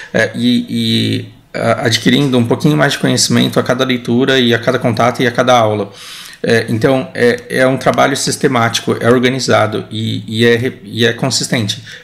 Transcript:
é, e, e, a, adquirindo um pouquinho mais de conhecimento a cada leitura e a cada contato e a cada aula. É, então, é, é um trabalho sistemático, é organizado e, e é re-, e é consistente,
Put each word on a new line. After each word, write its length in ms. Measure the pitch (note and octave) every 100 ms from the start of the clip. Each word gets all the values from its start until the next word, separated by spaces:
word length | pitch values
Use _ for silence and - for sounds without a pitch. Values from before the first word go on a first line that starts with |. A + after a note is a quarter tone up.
| -
é, 160 | A#2 A2 -
e, 300 | A#2+ A#2+ A#2+
e, 880 | A#2 A2+ A2+ A2 A2 A2 - _ -
a, 280 | A2+ A#2 B2+
adquirindo 520 | A2+ - B2+ C#3+ B2+
um 80 | A#2
pouquinho 300 | B2+ D3+ D3+
mais 160 | C#3+
de 80 | -
conhecimento 580 | C#3 B2+ - A#2+ B2+ B2
a 40 |
cada 200 | A#2+ B2+
leitura 540 | C3 B2 A#2+ A#2 C3+ C3
e 160 | A#2+
a 40 | A#2
cada 180 | A2+ B2
contato 420 | B2+ G#2 A#2 A#2+
e 40 | B2+
a 60 |
cada 260 | A#2 B2+ B2
aula. 340 | A2 G#2+ G2 - - - - -
É, 260 | - A2+ A2+
então, 420 | A#2 C#3 C3 -
é, 280 | - A#2+ - -
é 180 | A#2+ C3
um 100 | C3
trabalho 400 | D3 B2+ C3 C3+
sistemático, 800 | - - C#3+ B2+ A#2 - - A2+
é 80 | A2+
organizado 760 | B2 B2 C3 B2+ A2 A2 G#2+ -
e, 340 | A2 A2 A2 A2+
e 180 | A2
é 120 | A#2 A#2
re-, 240 | B2+ -
e 200 | G2+ A2
é 80 | A#2
consistente, 720 | A#2 C3+ - - C3+ G#2+ - - -